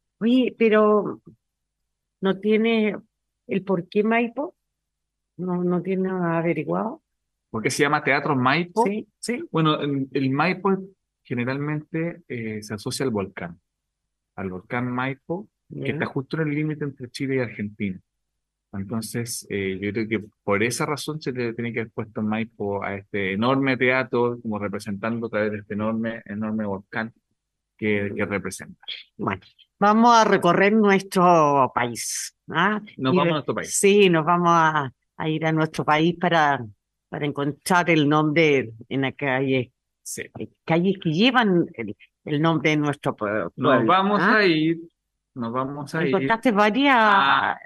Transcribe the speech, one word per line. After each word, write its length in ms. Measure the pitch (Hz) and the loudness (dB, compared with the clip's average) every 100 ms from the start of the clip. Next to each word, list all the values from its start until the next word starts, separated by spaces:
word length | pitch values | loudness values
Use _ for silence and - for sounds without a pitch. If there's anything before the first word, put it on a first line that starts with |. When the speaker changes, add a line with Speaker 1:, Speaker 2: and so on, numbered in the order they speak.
| _ _ | _ _
Speaker 1:
Oye, 340 | 214 254 240 - | 2 2 2 2
pero 640 | 226 214 214 208 175 107 - - _ _ _ _ _ _ _ _ | 4 6 6 4 0 -6 -14 -20 _ _ _ _ _ _ _ _
¿no 180 | 190 190 | -2 0
tiene 580 | 214 214 226 226 214 190 - _ _ _ - | 0 2 2 2 0 -2 -12 _ _ _ -6
el 140 | 196 | -4
por 260 | 185 185 175 | -2 -2 0
qué 140 | 202 | 0
Maipo? 500 | 208 233 240 240 311 - _ _ _ _ _ _ _ - | 2 2 0 -4 -10 -12 _ _ _ _ _ _ _ -10
¿No, 260 | 180 180 | -4 -2
no 180 | 180 180 | 0 0
tiene 260 | 175 190 185 | -2 -2 -2
averiguado? 920 | 185 170 165 165 160 143 175 214 311 _ _ _ _ _ | -2 0 0 0 -2 -2 -2 -4 -8 _ _ _ _ _
Speaker 2:
¿Por 120 | 110 | -6
qué 60 | 107 | -4
se 120 | 120 | 0
llama 220 | 143 151 | 2 2
Teatro 320 | 143 139 147 139 | 2 0 2 2
Maipo? 480 | 123 147 175 214 | 2 2 0 0
Speaker 1:
Sí, 240 | 226 208 - _ | 0 -2 -8 _
sí. 240 | - 240 339 | -8 -8 -4
Speaker 2:
Bueno, 300 | 160 160 151 | 0 2 0
el, 260 | 143 139 135 | -2 -2 -2
el 180 | 147 135 | -2 0
Maipo 460 | 139 165 185 196 190 190 _ _ _ | 2 0 0 0 -2 -4 _ _ _
generalmente, 960 | _ 120 120 139 147 151 151 160 170 170 _ | _ -4 -4 -4 -4 -6 -6 -6 -6 -8 _
eh, 340 | 123 113 107 | -10 -8 -10
se 120 | 107 | -10
asocia 300 | 107 - 131 | -10 -8 -4
al 60 | 135 | -4
volcán, 480 | 104 95 - 87 85 _ _ _ _ _ _ _ - | -2 -6 -8 -14 -14 _ _ _ _ _ _ _ -10
al 140 | 95 | -10
volcán 380 | 92 - 123 123 | -10 -8 -6 -4
Maipo, 600 | 123 131 135 - 170 214 _ _ | -4 -6 -8 -10 -12 -12 _ _
que 100 | 147 135 | -10 -6
Speaker 1:
Ya. 40 | |
Speaker 2:
está 120 | 143 - | -4 -4
justo 340 | 143 131 160 | -4 -6 -4
en 80 | 156 | -4
el 60 | |
límite 300 | 147 156 151 | -2 -4 -6
entre 260 | 147 135 120 | -8 -10 -14
Chile 260 | - 135 135 | -8 -4 -2
y 20 | |
Argentina. 580 | 120 104 104 104 101 92 - _ _ _ _ _ _ | -4 -6 -10 -6 -6 -6 -14 _ _ _ _ _ _
Entonces, 760 | 101 98 117 110 120 117 - - | -12 -8 -8 -6 -8 -8 -10 -8
eh, 280 | 101 95 95 | -4 -4 -4
yo 120 | 101 | -4
creo 160 | 104 110 | -4 -4
que 160 | 110 101 _ | -4 -6 _
por 180 | - 101 | -2 0
esa 220 | 113 123 151 | 0 -2 -4
razón 340 | 143 - 151 | -4 -6 -8
se 100 | 147 | -8
le 220 | 123 117 | -6 -6
tiene 180 | 113 117 | -6 -6
que 80 | 117 | -6
haber 120 | 110 | -8
puesto 300 | - 113 - | -10 -10 -6
Maipo 600 | 107 110 113 - 101 101 | -4 -4 -6 -6 -6 -4
a 120 | 92 98 | -6 -8
este 360 | 101 104 98 | -8 -6 -4
enorme 440 | 95 120 135 135 127 | 0 0 2 0 0
teatro, 600 | 127 131 127 123 120 120 | 2 0 0 0 0 -2
como 160 | 120 104 | -6 -6
representando 680 | 101 101 110 98 113 117 113 | -6 -6 -8 -6 -6 -4 -4
a 40 | |
través 220 | 107 107 | -2 -2
de 60 | 104 | -4
este 160 | 101 | -8
enorme, 480 | 104 107 113 113 113 - | -4 -2 -2 -4 -8 -10
enorme 400 | 101 110 110 104 | -8 -4 -4 -4
volcán 460 | 95 - - 113 - _ _ _ _ _ _ | -6 -8 -8 -8 -12 _ _ _ _ _ _
que, 360 | 107 104 101 | -2 0 -2
que 120 | 107 98 | -4 -4
representa. 520 | 101 92 - - - - - - - | -4 -6 -10 -16 -18 -18 -18 -18 -6
Speaker 1:
Bueno, 240 | 214 190 - _ _ _ | -4 -4 -8 _ _ _
vamos 360 | 202 214 240 | 4 6 6
a 100 | 233 | 6
recorrer 480 | 208 190 180 180 196 | 6 4 4 4 4
nuestro 960 | 220 202 196 190 190 180 170 147 143 127 | 4 4 4 2 2 6 6 6 4 2
país, 600 | - 120 113 - - - - - | 0 -4 -6 -8 -8 -10 -14 -6
¿ah? 320 | 151 185 214 214 - | -2 0 -2 -8 -6
Speaker 2:
Nos 180 | 131 | 0
Speaker 1:
Y 20 | 156 | 2
Speaker 2:
vamos 80 | |
Speaker 1:
de-, 60 | 170 | 2
Speaker 2:
a 40 | |
nuestro 200 | 156 135 | 0 -2
país. 240 | 110 82 - | -4 -4 2
Speaker 1:
sí, 320 | 196 202 196 | 4 6 6
nos 140 | 165 | 4
vamos 260 | 156 175 175 | 2 2 4
a, 400 | 170 160 156 139 - _ - | 4 4 2 -2 -8 _ -8
a 120 | 160 | -4
ir 180 | 156 160 | -2 0
a 60 | |
nuestro 320 | 160 160 160 | 2 0 0
país 320 | 151 151 165 170 | 2 4 2 0
para, 460 | 175 165 147 139 113 - _ _ _ | 2 4 4 0 -4 -16 _ _ _
para 160 | 165 147 | -8 -6
encontrar 600 | 143 143 143 - 180 170 | -4 -6 -6 0 2 4
el 180 | 165 143 | 4 4
nombre 640 | 151 156 151 160 139 110 110 - | 2 2 4 4 2 0 -10 -8
en 120 | 131 | -4
la 100 | 135 | -4
calle, 600 | - 143 131 135 131 123 _ _ _ | -4 -4 -2 0 -2 -2 _ _ _
Speaker 2:
Sí. 200 | - - - - | -14 -14 -14 -14
Speaker 1:
eh, 100 | 107 _ | -16 _
calles 340 | - 165 180 190 | -2 0 2 0
que 140 | 170 | -2
llevan 540 | 156 240 247 220 175 160 | 2 2 4 4 2 0
el, 200 | - 110 - - _ | -4 -10 -12 -20 _
el 160 | - 147 | -6 0
nombre 300 | 160 160 156 | 2 2 2
de 80 | 151 | 0
nuestro 360 | 147 139 143 | 0 -2 -4
pue-, 360 | 120 104 107 87 - | -4 -4 -2 -4 -2
Speaker 2:
Nos 180 | 127 | 2
Speaker 1:
pueblo, 120 | 127 113 | 4 4
Speaker 2:
vamos 340 | 180 196 208 | 2 2 2
Speaker 1:
¿ah? 160 | 180 214 | 2 4
Speaker 2:
a 80 | 202 | 4
ir, 320 | 156 156 165 170 _ _ _ _ | 2 0 -2 -8 _ _ _ _
nos 180 | 131 113 | -10 -6
vamos 420 | 123 135 143 139 | -4 -4 -8 -8
a 60 | 160 | -4
ir. 60 | 147 | 0
Speaker 1:
Encontraste 420 | 190 135 - 262 | 0 0 0 2
varias, 460 | 202 208 214 285 254 | 2 2 4 4 4
Speaker 2:
Ah. 600 | 220 196 139 135 101 - | 6 4 4 2 2 -2